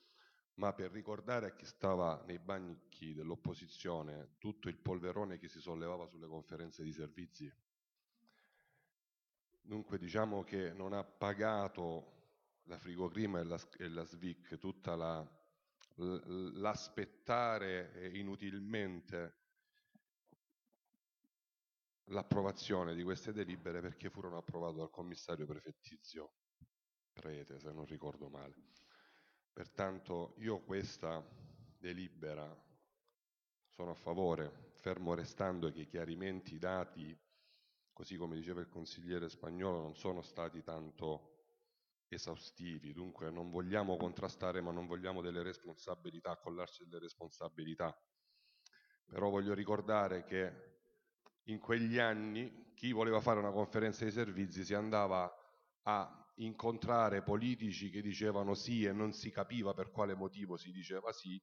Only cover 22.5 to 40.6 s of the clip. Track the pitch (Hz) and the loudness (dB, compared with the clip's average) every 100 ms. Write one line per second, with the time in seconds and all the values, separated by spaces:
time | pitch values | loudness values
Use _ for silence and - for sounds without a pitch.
22.5 | 98 - 95 85 85 87 92 - 107 90 | 2 2 2 2 0 0 -2 -2 -2 -2
23.5 | 85 85 87 87 - 92 - 92 85 - | -4 -4 -4 -4 -6 -8 -6 -6 -6 -6
24.5 | 85 85 80 80 - 87 85 - 76 76 | -4 -2 -2 -6 -6 -8 -8 -6 -4 -4
25.5 | 76 - - - 78 - 80 76 _ _ | -6 -10 -16 -18 -18 -14 -12 -12 _ _
26.5 | _ - _ _ _ _ - - 73 71 | _ -20 _ _ _ _ -12 -8 -8 -8
27.5 | 69 76 76 76 78 76 71 71 71 69 | -10 -8 -8 -8 -6 -8 -8 -8 -10 -12
28.5 | 71 - - - - - - _ _ _ | -16 -20 -20 -20 -20 -20 -20 _ _ _
29.5 | - - - 95 95 - 87 85 - 110 | -12 -6 0 0 0 -2 -2 -4 -4 -2
30.5 | 101 - 95 95 - 82 80 78 - - | -2 0 -2 -2 -4 -4 -4 -6 -14 -18
31.5 | - - - 90 90 90 82 78 76 76 | -18 -20 -10 -6 -6 -8 -8 -6 -6 -8
32.5 | 80 - _ _ _ _ _ _ _ _ | -12 -20 _ _ _ _ _ _ _ _
33.5 | _ _ - 87 80 87 87 90 80 76 | _ _ -8 -6 -4 -2 4 4 4 0
34.5 | - - - 92 90 87 85 - - 95 | -6 -16 -8 -4 0 2 0 0 0 0
35.5 | 90 82 80 76 87 82 82 95 92 - | 2 0 -2 -6 -4 -2 -2 -2 -4 -6
36.5 | 78 90 92 87 82 78 80 _ _ _ | -2 0 0 0 -6 -10 -12 _ _ _
37.5 | _ _ _ _ - 92 92 85 80 82 | _ _ _ _ -14 -8 -4 -2 -2 -2
38.5 | 87 85 85 80 - 87 87 85 - 82 | -4 -4 -8 -8 -8 -4 -2 -2 -4 -6
39.5 | 87 95 87 78 76 98 90 80 - 85 | 0 2 2 0 -2 -2 -2 -4 -4 -4
40.5 | 82 | -4